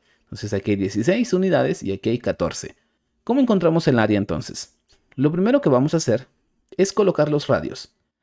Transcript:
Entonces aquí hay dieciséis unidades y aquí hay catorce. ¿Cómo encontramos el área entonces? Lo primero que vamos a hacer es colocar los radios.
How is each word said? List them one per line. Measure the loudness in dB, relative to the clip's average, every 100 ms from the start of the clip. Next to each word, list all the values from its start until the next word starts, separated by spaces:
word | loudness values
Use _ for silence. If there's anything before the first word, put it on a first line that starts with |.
| _ _
Entonces | -18 -12 -6
aquí | -4 -2
hay | 0
dieciséis | 0 -2 0 0 0
unidades | 0 2 2 0 -2
y | -6
aquí | -4 -2
hay | -2
catorce. | -2 -4 -4 -6 -12 -16 _ _ _ _
¿Cómo | -2 0
encontramos | 2 2 2 2 2
el | 2
área | 4 2
entonces? | 0 -6 -8 -10 -12 _ _ _ _
Lo | -2 0
primero | 0 2 2
que | 4
vamos | 2 2
a | 0
hacer | 0 -2 -2 _ _ _ _ -2
es | -2
colocar | 2 0 2 0
los | 0 0
radios. | -2 -2 -10 -18 _ _ _